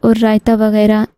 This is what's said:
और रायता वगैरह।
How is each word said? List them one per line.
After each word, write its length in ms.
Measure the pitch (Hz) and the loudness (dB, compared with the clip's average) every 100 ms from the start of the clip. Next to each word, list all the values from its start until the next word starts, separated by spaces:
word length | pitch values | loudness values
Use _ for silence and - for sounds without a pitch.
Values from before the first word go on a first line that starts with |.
और 140 | 226 220 | -2 0
रायता 380 | 226 214 233 220 | 0 0 0 0
वगैरह। 520 | 214 214 214 214 - | 0 0 0 0 -4